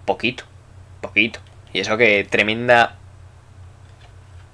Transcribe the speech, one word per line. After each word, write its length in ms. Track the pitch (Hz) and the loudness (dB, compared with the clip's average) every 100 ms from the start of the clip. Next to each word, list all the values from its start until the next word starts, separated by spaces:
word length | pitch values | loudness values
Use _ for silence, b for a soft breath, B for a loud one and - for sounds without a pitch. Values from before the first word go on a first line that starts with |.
poquito, 400 | - 92 113 131 - - - - - - | -8 -6 -6 -8 -14 -20 -20 -20 -20 -18
poquito. 400 | - 104 113 - - - - | -8 -2 -2 -4 -20 -20 -12
Y 80 | - | -8
eso 160 | 95 110 | -4 0
que 320 | 113 101 95 | 2 2 0
tremenda 680 | 117 104 113 123 120 113 - - - - - - - - - - - - - - - - | -2 -2 -2 2 4 2 -2 -20 -20 -20 -20 -20 -20 -20 -20 -20 -20 -20 -20 -20 -20 -20